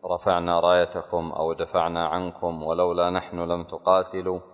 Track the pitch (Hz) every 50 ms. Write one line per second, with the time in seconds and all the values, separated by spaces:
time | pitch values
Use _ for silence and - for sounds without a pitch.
0 | - 87 87 87 - 101 90 87 87 87 87 85 85 87 90 90 87 82 - 87
1 | 85 - 90 87 82 80 - - 80 82 82 80 85 - - 90 82 85 85 85
2 | 85 80 80 90 90 87 85 - - 87 82 80 78 80 82 87 90 87 87 87
3 | 87 87 90 90 - - - 87 85 85 87 87 82 - - 80 - 92 92 92
4 | 90 - 95 95 90 92 90 87 - -